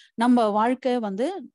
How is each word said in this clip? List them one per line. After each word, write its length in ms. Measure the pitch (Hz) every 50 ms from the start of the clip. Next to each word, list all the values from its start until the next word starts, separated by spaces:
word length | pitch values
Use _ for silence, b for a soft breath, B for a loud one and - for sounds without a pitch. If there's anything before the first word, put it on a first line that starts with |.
| b b b
நம்ம 300 | - 233 247 247 240 226
வாழ்க்கை 520 | 214 202 214 220 240 254 247 - 254 247 247
வந்து 280 | 226 202 196 190 254 320 403 370 240 - _